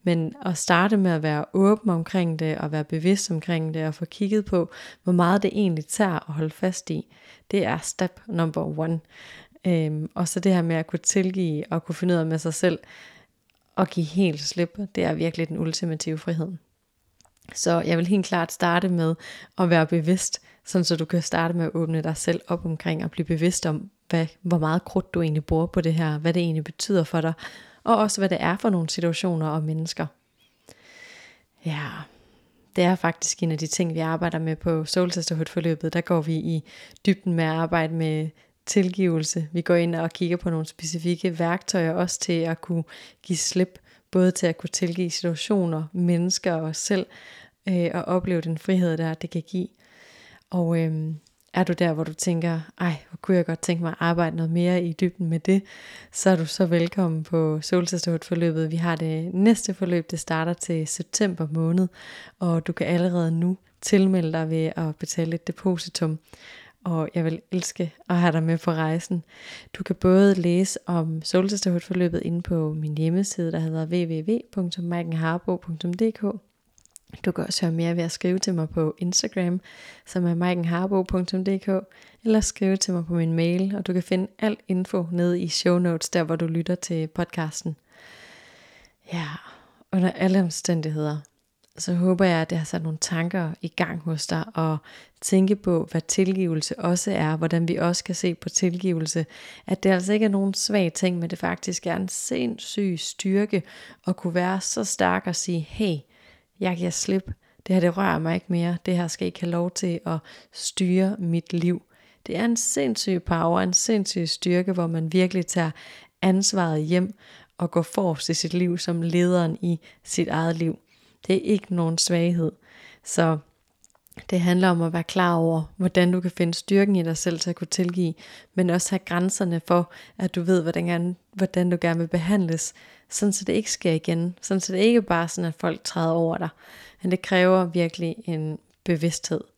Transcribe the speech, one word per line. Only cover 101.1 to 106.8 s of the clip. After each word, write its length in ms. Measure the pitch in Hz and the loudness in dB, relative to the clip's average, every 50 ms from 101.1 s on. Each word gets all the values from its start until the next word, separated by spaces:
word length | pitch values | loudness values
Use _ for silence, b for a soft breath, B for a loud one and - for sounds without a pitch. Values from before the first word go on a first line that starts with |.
| 180 175 | 0 0
men 100 | 170 165 | -2 -4
det 100 | 175 - | -4 -2
faktisk 480 | - 175 175 - - - 175 - - | -2 -2 -2 -2 -4 -6 -6 -4 -4
er 80 | 180 165 | -2 -2
en 140 | 185 190 180 | -2 -2 -4
sindssyg 840 | - - - - 254 254 247 233 226 - - - - 214 202 190 175 156 | -6 -8 -6 -4 -4 -2 -2 -4 -4 -8 -10 -8 -4 -2 0 0 -2 -2
styrke, 640 | - - - - - 190 190 202 208 208 - 185 B B B B B B B B B | -6 -8 -10 -4 -2 0 2 2 0 0 0 -2 B B B B B B B B B
at 80 | - 185 | -4 -4
kunne 200 | - - 175 165 | -2 -4 -2 0
være 260 | 180 175 185 190 190 | 0 0 0 -2 -2
så 220 | - - - 233 220 | -4 -4 -4 -4 -4
stærk 400 | 190 - - 190 180 180 190 - | -4 0 2 2 2 2 0 -2
og 80 | 180 170 | -4 -6
sige, 240 | - - - 175 165 151 - | -4 -4 -2 -4 -4 -4 -6
"Hey, 280 | - - 214 196 165 143 - b b b b b b b b b b _ | -6 -4 -2 -2 -2 -4 -6 b b b b b b b b b b _
jeg 180 | 196 180 180 | -2 -2 -2
giver 120 | 170 | -2